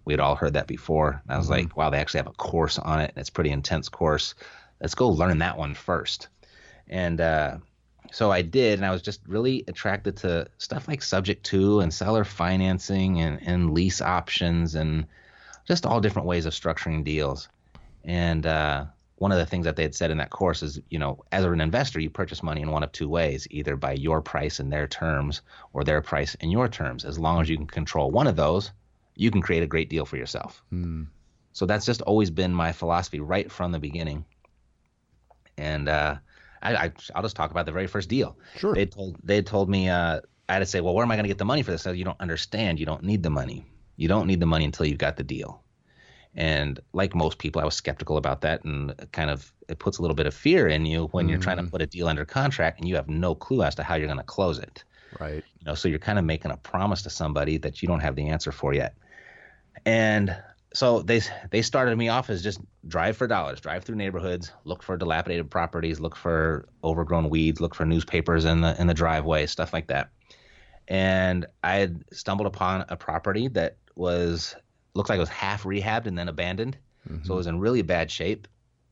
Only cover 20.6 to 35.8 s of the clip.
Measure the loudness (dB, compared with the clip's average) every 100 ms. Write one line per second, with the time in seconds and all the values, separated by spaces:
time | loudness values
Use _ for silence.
20.6 | -4 -8 -6 -4 -2 -4 -4 0 2 2
21.6 | 2 2 0 -2 -4 -4 -6 -6 -6 -4
22.6 | -2 -2 -2 -4 -2 2 0 -2 -6 -6
23.6 | -4 -2 -2 -2 0 0 0 -2 -2 -4
24.6 | -4 -2 -4 -2 -2 0 -2 -4 -10 -20
25.6 | -10 -4 0 0 0 -2 -2 -4 0 2
26.6 | 0 -2 -6 -6 -8 -2 2 4 2 0
27.6 | -4 -6 -2 0 2 4 4 4 4 2
28.6 | -2 -10 _ _ _ 0 2 4 2 2
29.6 | 2 0 0 -2 -2 -6 -6 -8 -10 -16
30.6 | _ -6 -4 -6 -8 -14 _ _ _ -2
31.6 | 0 2 0 0 2 4 4 2 2 2
32.6 | 0 0 0 0 0 -6 -2 -2 -2 -4
33.6 | -4 -4 -4 -6 -6 -6 -10 _ _ _
34.6 | _ _ _ _ _ _ _ _ _ -6
35.6 | -4 -2